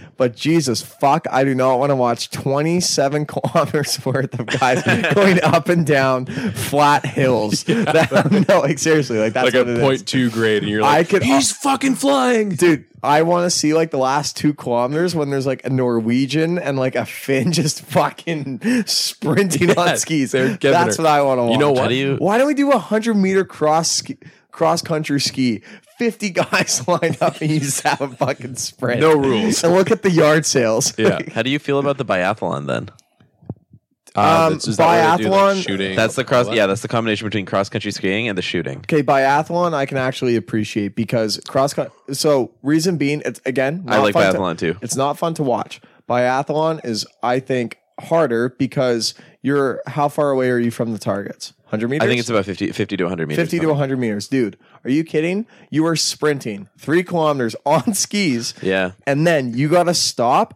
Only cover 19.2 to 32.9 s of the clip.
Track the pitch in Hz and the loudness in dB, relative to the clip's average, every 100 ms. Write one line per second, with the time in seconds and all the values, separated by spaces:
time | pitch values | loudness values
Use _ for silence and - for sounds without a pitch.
19.2 | - 165 196 143 175 - 175 123 - 160 | -2 0 0 2 2 2 2 0 -2 -2
20.2 | 127 135 131 202 139 170 175 131 160 147 | 0 0 0 0 2 4 2 2 2 4
21.2 | 139 127 120 127 147 127 120 127 139 135 | 2 2 2 2 2 2 2 0 0 0
22.2 | 180 226 277 285 277 254 156 214 226 208 | 0 2 2 2 2 0 0 -2 0 2
23.2 | 190 190 180 - 151 156 160 - - 135 | 2 2 -2 -2 0 2 0 -4 -6 -12
24.2 | - - _ - 160 170 - 156 151 143 | -18 -20 _ -2 0 0 -2 -4 -2 -2
25.2 | - 131 127 104 - - _ - 233 - | -2 -2 -2 -2 -8 -20 _ -4 -4 -2
26.2 | 208 175 160 190 - - 131 175 165 165 | -4 -4 -2 -2 -2 -4 -2 -2 -2 -2
27.2 | 175 - 156 156 139 - 147 143 139 123 | -2 -2 -2 0 -2 -4 -2 -2 -4 -4
28.2 | 139 143 127 127 - - 123 120 156 151 | -4 -4 -8 -10 -10 -6 -4 2 4 4
29.2 | 135 113 110 - 170 185 190 214 196 165 | 2 2 0 0 2 4 2 0 2 4
30.2 | 151 160 147 135 113 113 - - 107 85 | 4 4 2 0 2 0 -2 0 0 0
31.2 | - 113 120 143 - 139 139 135 110 95 | -2 -4 -2 -2 -2 -2 0 -2 -2 0
32.2 | 90 107 90 73 71 58 95 | 0 -2 -4 -4 -4 -4 -6